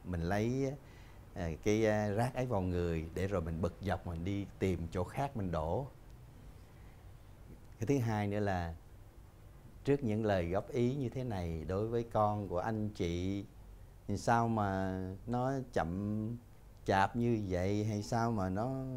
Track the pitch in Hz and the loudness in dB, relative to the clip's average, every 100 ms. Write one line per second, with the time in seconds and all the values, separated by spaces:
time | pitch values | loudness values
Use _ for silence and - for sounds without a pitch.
0 | 90 90 82 101 113 131 135 143 - - | -4 -2 2 2 2 0 -2 -4 -14 -18
1 | - - - - 85 78 107 107 110 107 | -18 -18 -14 -6 -4 0 2 6 6 4
2 | 107 101 123 131 127 104 92 87 87 82 | 2 2 0 0 0 2 2 2 2 0
3 | 80 82 95 98 82 82 87 - 95 85 | -2 -2 0 0 0 0 -2 -2 -2 -2
4 | 90 82 87 101 95 - 95 85 82 90 | -2 -4 -2 -2 -4 0 0 2 -2 -2
5 | 90 - 139 117 95 82 78 101 139 - | -2 -2 -4 -2 -2 0 0 -2 -4 -12
6 | - - - - - - - - - - | -18 -18 -18 -18 -16 -16 -18 -18 -18 -18
7 | - - - - - - - - 110 139 | -18 -18 -18 -18 -16 -16 -16 -6 2 4
8 | 117 107 104 101 101 92 85 82 - - | 4 2 2 2 2 0 -2 -6 -14 -18
9 | - - - - - - - - - 139 | -18 -20 -20 -20 -20 -18 -18 -4 2 2
10 | 113 107 110 95 85 95 - 135 123 147 | 2 2 4 4 4 0 0 2 2 2
11 | 123 131 127 98 85 82 78 95 110 117 | -2 -2 -4 -2 -2 -2 0 0 2 0
12 | 117 110 107 104 98 87 113 110 107 - | 2 4 4 4 0 0 0 0 -2 0
13 | 87 87 92 101 98 - - - - - | 0 2 0 -2 -4 -14 -18 -16 -18 -14
14 | - 101 - 117 117 113 101 95 95 92 | -4 0 4 6 6 2 2 2 0 -2
15 | 92 98 98 120 127 135 127 - 80 92 | -4 -6 -4 0 0 -2 0 0 0 0
16 | 101 107 107 120 - - - - - 98 | 0 -2 -2 -6 -10 -20 -20 -8 2 4
17 | 98 120 120 117 98 90 92 104 107 104 | 4 4 4 4 2 2 2 2 2 -2
18 | 101 117 117 110 92 95 120 135 131 | 0 2 2 2 0 0 0 -2 -4